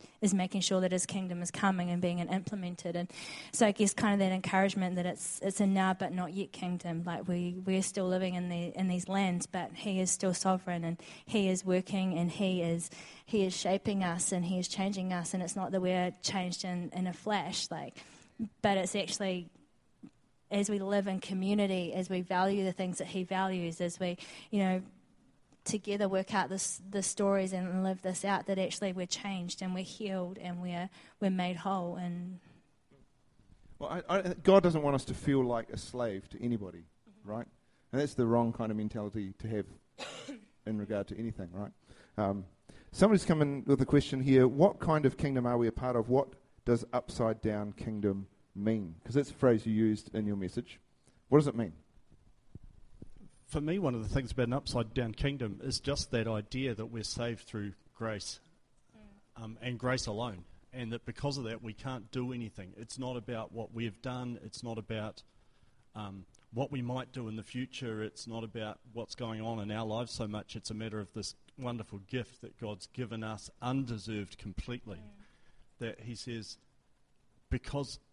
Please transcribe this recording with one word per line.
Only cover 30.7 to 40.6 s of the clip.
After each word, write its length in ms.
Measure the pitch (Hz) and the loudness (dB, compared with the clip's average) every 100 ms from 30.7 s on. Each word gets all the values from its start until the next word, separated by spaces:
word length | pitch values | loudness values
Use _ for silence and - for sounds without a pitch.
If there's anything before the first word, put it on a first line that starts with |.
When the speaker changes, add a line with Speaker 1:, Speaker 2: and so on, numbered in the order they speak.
| 175 185 - - - | -4 -6 -10 -20 0
Speaker 1:
we're 80 | 196 | 2
made 260 | 185 180 175 | 2 0 0
whole. 400 | 196 190 175 175 | 0 0 -2 -4
And 460 | 180 175 175 180 - - _ _ _ 139 - _ _ _ - - - - | -4 -6 -8 -12 -16 -20 _ _ _ -20 -20 _ _ _ -20 -20 -20 -10
Speaker 2:
Well, 240 | 143 175 - | -6 -6 0
I, 80 | 185 | 0
I, 40 | 185 180 | 2 4
God 180 | 190 196 | 10 10
doesn't 200 | 175 156 | 10 4
want 140 | 143 139 | 4 2
us 100 | - | 0
to 80 | |
feel 280 | - - 139 | -2 4 4
like 280 | 123 120 113 | 4 0 -2
a 80 | 107 | -8
slave 500 | - 123 120 95 - | -8 -4 -2 -2 -8
to 120 | - | -6
anybody, 400 | 120 117 95 87 85 _ _ | -2 -2 -4 -12 -18 _ _
Speaker 1:
Mm-hmm. 220 | - 101 | -18 -8
Speaker 2:
right? 160 | 110 120 _ _ _ _ | -8 -8 _ _ _ _
And 80 | 127 | 0
that's 140 | 143 - | 0 2
the 100 | 117 | 4
wrong 260 | 117 117 | 6 4
kind 200 | 113 113 | 0 -2
of 60 | 107 | 0
mentality 560 | 107 113 104 110 95 - | -2 -4 -4 -4 -8 -8
to 80 | 110 | -4
have 180 | 107 95 - _ - | -2 -4 -10 _ -14
<coughs> 680 | - - - 247 208 _ | -12 -12 -12 -14 -16 _